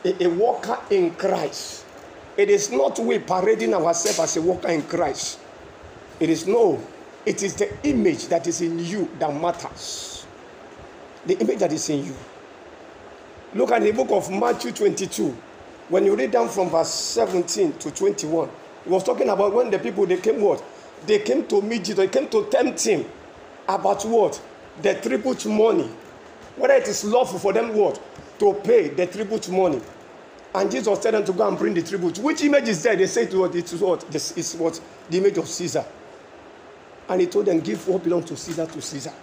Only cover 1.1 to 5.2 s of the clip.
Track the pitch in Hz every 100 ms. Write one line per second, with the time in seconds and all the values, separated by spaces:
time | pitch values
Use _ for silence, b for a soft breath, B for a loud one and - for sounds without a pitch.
1.1 | 170 190 180 147 - - - - - -
2.1 | - - - 202 202 202 247 226 214 226
3.1 | 220 - 185 196 220 226 196 160 170 208
4.1 | 180 160 - 165 180 - 165 143 170 156
5.1 | 127